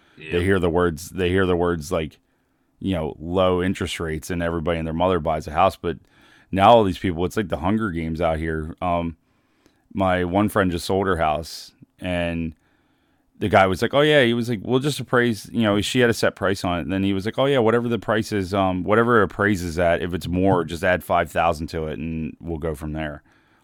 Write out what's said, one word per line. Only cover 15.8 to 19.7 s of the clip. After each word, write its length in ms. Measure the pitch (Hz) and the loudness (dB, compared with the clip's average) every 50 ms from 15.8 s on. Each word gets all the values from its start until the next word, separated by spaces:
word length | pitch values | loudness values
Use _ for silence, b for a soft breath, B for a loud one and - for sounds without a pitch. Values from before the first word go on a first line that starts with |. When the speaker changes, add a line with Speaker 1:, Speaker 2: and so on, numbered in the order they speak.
Speaker 2:
she 180 | 95 - - 127 | 0 0 2 2
had 100 | 123 117 | 4 4
a 40 | 110 | 4
set 220 | - - 95 - | 2 0 0 0
price 280 | - 101 92 98 - - | 0 -2 -2 0 -2 -2
on 160 | 92 87 87 | -2 -2 -2
it. 20 | 71 | -4
And 100 | 73 95 | -2 -2
then 100 | 95 98 | 0 0
he 100 | 98 98 | 0 0
was 120 | 95 92 | -2 -4
like, 120 | 110 - | -4 -2
"Oh 80 | 127 135 | 0 0
yeah, 140 | 139 143 131 | 2 2 2
whatever 280 | 107 110 113 120 117 120 | 2 4 2 2 0 0
the 100 | 117 104 | -4 -2
price 320 | - - 107 110 107 - | -2 -2 -2 -2 -2 -2
is, 220 | 107 101 92 87 101 | -2 -4 -2 -2 0
um, 300 | 98 95 92 92 92 85 | 0 0 0 0 -2 0
whatever 380 | 90 107 113 117 120 120 110 | 2 2 4 4 4 4 4
it 40 | 95 | 4
appraises 520 | 82 - - 101 104 107 85 90 87 | 2 0 0 0 0 0 0 -2 -4